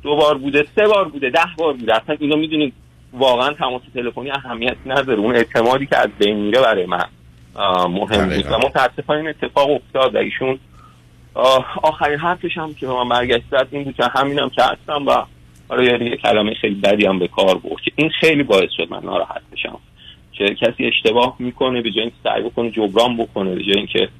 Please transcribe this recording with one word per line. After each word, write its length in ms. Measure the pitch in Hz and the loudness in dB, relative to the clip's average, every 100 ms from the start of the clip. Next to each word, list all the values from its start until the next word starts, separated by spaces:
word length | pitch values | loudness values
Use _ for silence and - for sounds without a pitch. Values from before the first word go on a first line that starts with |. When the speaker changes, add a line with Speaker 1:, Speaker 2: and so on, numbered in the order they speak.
Speaker 1:
دو 120 | 143 147 | -2 2
بار 220 | 151 147 | 2 2
بوده، 280 | 139 139 147 - | 0 0 0 2
سه 120 | 214 | 4
بار 200 | 208 175 | 4 0
بوده، 220 | 143 131 | -4 -2
ده 100 | 151 175 160 | 0 -2 -2
بار 160 | 165 | -2
بوده، 220 | 131 110 110 | -2 0 0
اصلاً 220 | - 151 | 0 -4
اینا 160 | 147 151 | 0 0
می‌دونید 380 | 160 156 143 - - _ - | 0 -2 -2 -4 -20 _ -20
واقعاً 400 | 127 131 123 131 | 0 2 4 0
تماس 280 | 147 135 123 123 | 0 -4 -6 -10
تلفنی 380 | 131 123 117 131 | -8 -8 -8 -8
اهمیت 440 | 139 127 117 120 120 131 | -8 -8 -4 -4 -4 -4
نداره. 340 | 135 131 110 | -2 0 0
اون 160 | 107 120 | 2 2
اعتمادی 500 | 127 123 117 131 139 | 2 2 2 0 0
که 120 | 127 | 0
از 120 | 123 - | 0 0
بین 180 | 101 107 | 0 0
میره 240 | 104 120 | 0 2
برای 240 | 127 104 90 | 4 2 -2
من، 200 | 90 - - - - - - | -4 -6 -10 -20 -20 -20 -6
آه، 320 | 101 90 90 | -2 0 0
مهم 420 | 92 101 104 95 | -2 -2 0 0
Speaker 2:
دقیقاً. 280 | 82 73 110 | -2 -2 0
Speaker 1:
بود 80 | 131 | 0
و 20 | |
متاسفانه 520 | 147 123 - 151 151 | 2 0 -2 -4 -4
این 100 | 156 | -4
اتفاق 400 | - 127 143 143 | -8 -4 0 2
افتاد 460 | 139 - 135 131 107 | 0 -2 0 0 2
و 20 | |
ایشون، 420 | 107 - 131 131 - - - - - - - | -2 -2 -4 -4 -8 -20 -20 -20 -20 -20 -12
آه، 320 | - 127 131 127 - | 0 4 4 0 0
آخرین 360 | 156 151 147 147 | 0 0 -2 0
حرفش 380 | 170 180 175 170 | -2 -2 -4 -6
هم 160 | 156 | -8
که 140 | 147 131 | -8 -4
به 60 | |
من 160 | 127 123 | -2 0
برگشت 340 | 123 123 117 120 | 0 2 0 0
زد 160 | 139 135 | -2 0
این 120 | 143 | -4
بود 120 | 139 131 | -8 -2
که 80 | 120 - | 0 0
همینم 340 | 139 143 131 | 0 -2 -2
که 120 | - | 2
هستم 440 | 131 120 - 147 139 | 0 0 -6 -4 0
و 200 | 127 - - - - - | 0 0 -14 -20 -20 -6
آره 160 | - 123 | 0 2
یه 320 | 120 117 110 | 2 -2 -2
کلمه 360 | 113 107 104 | 0 2 0
خیلی 220 | 110 113 101 | -2 -4 0
بدی 300 | 101 104 101 | 0 2 2
هم 140 | 95 | 2
به 80 | 87 | -2
کار 300 | - 98 90 | 2 2 2
برد 240 | - - - | -2 -6 -6
که 60 | - | -2
این 140 | 156 | -2
خیلی 340 | - 160 151 | 2 2 2
باعث 260 | 139 98 87 - | 4 2 2 -2
شد 100 | 85 | -6
من 80 | 95 | -8
ناراحت 380 | 92 92 - - _ | -6 -4 -4 -8 _
بشم 280 | - - - _ _ - - - | -10 -10 -12 _ _ -20 -20 -20
که 240 | - 101 104 | -2 -2 2
کسی 300 | 117 - 123 | -2 0 -2
اشتباه 500 | - 113 113 123 - | 2 2 4 2 0
می‌کنه 420 | 123 - 131 123 | -8 -2 0 0
به 100 | 113 | -2
جای 100 | 107 | -2
اینکه 140 | 113 - | -4 -4
سعی 200 | 113 107 | -2 -2
بکنه 280 | 110 - 117 | -2 -2 -4
جبران 460 | 113 104 98 120 120 | 0 0 2 2 0
بکنه، 380 | 113 - 95 92 | -4 -2 -4 -2
به 80 | |
جای 140 | 98 101 | 0 -2
اینکه 320 | 101 101 98 - | 0 -2 -2 -4